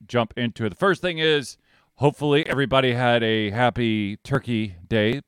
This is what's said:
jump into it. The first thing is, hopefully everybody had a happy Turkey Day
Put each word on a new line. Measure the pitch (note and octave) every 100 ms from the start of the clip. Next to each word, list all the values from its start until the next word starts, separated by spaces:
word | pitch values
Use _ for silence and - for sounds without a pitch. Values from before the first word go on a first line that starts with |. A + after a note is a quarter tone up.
| G#2
jump | A#2+ A2+ -
into | A#2+ -
it. | A2
The | F2
first | G3 F3
thing | F3+ D#3+
is, | D#3+ D3+ A#2+ - _ _ _ -
hopefully | C#3+ - D3 C#3+ -
everybody | C3+ C3+ C3+ C3
had | A#2+ B2 A#2+
a | A2+ A2 G#2
happy | G#2 B2 A#2+ A#2 A2 G2+ G#2
Turkey | - C#3 - A#2 G#2+ F2 F2
Day | A2 G#2+ B2+